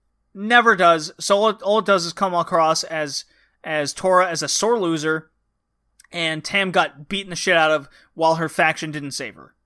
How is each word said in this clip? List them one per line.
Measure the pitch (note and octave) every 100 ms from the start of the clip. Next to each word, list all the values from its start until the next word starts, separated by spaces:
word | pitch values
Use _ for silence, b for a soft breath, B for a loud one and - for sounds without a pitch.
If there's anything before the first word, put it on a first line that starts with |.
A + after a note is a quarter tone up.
| _ _ _
Never | G3 G#3+ A#3+ A#3 F#3+
does. | F3 E3 D3+ -
So | - G3+
all | A3
it, | G#3
all | F#3+ G#3+
it | G3+
does | G3 E3+
is |
come | - G3 F3
across | E3 F3 D#3+ D#3+
as, | - D#3+ D3 C#3 - _ _ _
as | D#3 D3+ C#3+
Tora | - F#3 F#3 F#3
as | D#3+
a | D3+
sore | - G#3+ A#3
loser, | F3 D#3+ D#3 D#3+ - _ _ _ _ _ _ _ _
and | F3 D#3+ D#3+
Tam | - G3+ F#3+
got | F3+ D#3 C#3 D3+
beaten | G3+ F#3+
the | E3+
shit | F#3 E3+
out | D#3
of | D3+ C#3 b b
while | - D#3+ E3
her | D#3+
faction | - D#3+ D#3 D#3+
didn't | D3+ C#3+
save | - A#2+ D2
her, | - _